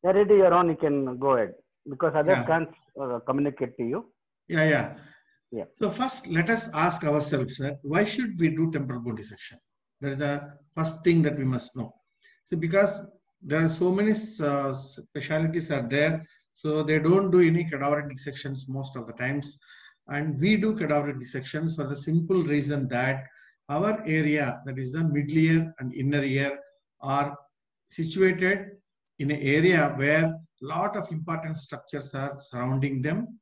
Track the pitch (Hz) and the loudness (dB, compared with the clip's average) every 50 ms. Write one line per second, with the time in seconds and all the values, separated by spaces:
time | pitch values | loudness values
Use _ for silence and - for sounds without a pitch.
0 | - 180 190 202 208 196 208 202 190 180 170 175 175 170 160 - - 151 143 139 | 2 4 4 4 6 8 8 8 8 8 8 6 6 4 2 2 0 0 2 2
1 | 135 131 127 123 131 139 131 120 107 92 - - _ _ _ _ _ - 139 131 | 0 -2 -4 -2 2 2 4 4 2 -2 -4 -16 _ _ _ _ _ -14 -4 0
2 | 175 160 143 156 147 160 190 131 120 - 160 165 160 156 - _ _ _ _ - | 0 0 2 2 4 4 4 2 4 0 0 0 0 -2 -8 _ _ _ _ -10
3 | 139 127 123 117 120 - 131 143 143 143 135 - 135 117 - - 120 117 135 196 | -6 -6 -6 -6 -2 -2 0 0 0 -2 -2 -4 -6 -6 -4 -6 -4 -4 -4 -6
4 | 233 _ _ _ _ _ _ _ _ _ 170 160 156 156 147 127 110 - - - | -8 _ _ _ _ _ _ _ _ _ 0 2 4 4 4 2 0 -2 -8 -14
5 | - - - _ _ _ _ _ _ _ - - - - _ _ 220 196 - 226 | -20 -20 -20 _ _ _ _ _ _ _ -10 -10 -10 -10 _ _ -4 -4 -2 -2
6 | 254 262 - - - - 170 165 170 185 233 226 - - 151 151 160 180 170 - | -2 -2 -2 -6 -6 -2 0 0 2 2 0 -2 -2 -6 -2 0 0 0 0 0
7 | - 151 147 151 143 - 147 131 131 131 - - 135 143 139 - - 139 151 185 | 0 0 0 0 0 0 0 -2 -2 -4 -6 -6 -6 -8 -8 -8 -8 -2 0 0
8 | 214 214 - 262 254 214 190 170 165 156 151 160 165 160 160 143 127 123 127 120 | 0 0 0 -4 -4 -4 -2 0 0 0 2 2 -2 0 0 -4 -6 -6 -8 -6
9 | 117 123 110 107 104 - 107 - - - 120 - _ _ _ _ _ _ _ _ | -6 -6 -8 -8 -10 -14 -16 -16 -16 -18 -18 -18 _ _ _ _ _ _ _ _
10 | 139 143 139 135 147 143 143 143 - - - - _ _ - 160 160 - - - | -8 -8 -4 -2 -2 -2 -4 -4 -8 -12 -20 -20 _ _ -4 -2 -2 -2 -2 0
11 | - 180 170 165 156 147 - 147 135 131 127 120 - - _ 131 110 - - _ | 2 4 4 6 4 4 2 0 -2 -2 -2 -2 -6 -8 _ -10 -10 -10 -12 _
12 | _ _ _ _ _ _ _ _ _ - 185 160 165 165 170 196 202 196 - - | _ _ _ _ _ _ _ _ _ -6 -4 -4 -2 0 2 4 2 2 0 -4
13 | - - - _ _ _ _ _ - 139 143 160 165 160 160 - 180 180 185 196 | -10 -14 -20 _ _ _ _ _ -6 -2 0 2 2 2 2 2 0 2 2 2
14 | 208 220 214 214 - - - - 156 143 143 139 139 135 131 131 - - - - | 2 2 2 0 -2 -6 -6 -4 -2 0 0 0 -2 -2 -4 -6 -8 -12 -14 -18
15 | - _ _ 127 127 - 156 156 165 160 165 175 160 - 151 135 123 117 135 143 | -20 _ _ -10 -6 -2 -2 0 0 0 -2 -2 -4 -2 -4 -4 -2 0 2 2
16 | 151 160 160 160 - - _ _ _ _ _ - - 151 151 156 151 147 156 156 | 4 2 2 -2 -6 -12 _ _ _ _ _ -6 -4 -2 0 0 0 2 2 2
17 | 147 165 180 196 196 190 175 180 175 160 160 175 165 165 151 135 139 143 147 147 | 4 6 4 6 4 6 6 6 6 6 6 4 0 -2 -4 -2 0 0 0 0
18 | 143 143 131 127 - 147 135 - - 139 135 135 135 135 131 135 135 131 - 127 | -2 -6 -10 -10 -10 -10 -10 -8 -8 -8 -8 -8 -8 -8 -8 -8 -8 -8 -10 -12
19 | 117 110 110 - 123 131 143 143 139 - - _ _ _ - - - - _ _ | -12 -12 -8 -6 -4 -4 -2 -4 -6 -8 -14 _ _ _ -20 -20 -20 -20 _ _
20 | _ - 143 143 151 160 143 131 156 202 214 202 202 220 214 - 170 147 151 147 | _ -8 -6 -4 -4 -4 -2 0 2 4 4 4 2 0 0 -2 0 0 0 0
21 | 147 147 135 127 123 - - 135 131 - - 156 160 160 160 160 139 131 143 139 | 0 -2 -6 -8 -10 -8 -8 -8 -8 -6 -6 -4 -4 -4 -2 -4 -4 -4 -4 -6
22 | - - 160 170 165 165 190 185 160 143 147 143 139 143 147 139 131 127 123 120 | -4 0 0 0 2 2 0 0 2 2 0 0 0 0 -2 -2 -2 -2 -2 -2
23 | 127 135 135 135 135 - _ - _ _ _ _ _ - 143 156 196 214 214 214 | 0 0 -2 -4 -6 -14 _ -20 _ _ _ _ _ -6 -2 0 0 0 -2 -2
24 | - 160 160 160 151 151 147 151 143 123 117 - - 135 131 131 131 127 135 160 | -2 -2 0 2 2 2 2 2 0 -2 -4 -6 -10 -10 -8 -8 -8 -6 -4 -2
25 | 165 160 147 147 147 147 156 160 160 160 165 165 165 160 - - 131 123 - - | 0 0 0 0 -2 0 2 4 4 6 6 4 2 0 -6 -10 -10 -10 -6 -2
26 | 131 139 143 147 139 139 131 139 139 139 139 - - _ _ _ _ _ _ _ | -2 0 0 0 0 0 0 0 0 -2 -4 -6 -12 _ _ _ _ _ _ _
27 | - 139 139 143 143 143 143 - _ _ _ _ _ _ _ _ _ _ - - | -6 -2 0 0 0 -2 -6 -12 _ _ _ _ _ _ _ _ _ _ -8 -6
28 | 165 165 - 185 190 185 175 165 185 185 196 190 196 - - _ _ _ _ _ | -4 -4 2 2 4 2 4 2 2 0 0 0 -4 -12 -16 _ _ _ _ _
29 | _ _ _ _ 143 139 151 135 135 135 143 156 160 185 180 165 147 127 135 131 | _ _ _ _ -2 -2 -2 0 0 2 2 4 6 6 6 6 4 2 0 0
30 | 135 143 151 156 165 160 160 - - _ _ _ 131 139 156 170 190 208 - 208 | 2 2 4 4 2 2 0 -6 -14 _ _ _ -10 -8 -4 -4 -4 -4 -4 -6
31 | 180 - 165 156 - 175 165 160 160 160 156 - - - 151 143 - - - 143 | -8 -6 -8 -8 -6 -6 -6 -6 -6 -8 -8 -10 -10 -12 -14 -16 -14 -10 -10 -10
32 | 131 - - 135 135 143 139 139 - - - 120 123 131 135 135 135 143 135 131 | -10 -8 -8 -6 -6 -6 -8 -12 -14 -12 -8 -6 -4 -2 -2 0 0 -2 -2 -2
33 | 123 151 165 214 240 - - - | -2 -2 -2 -4 -4 -8 -12 -20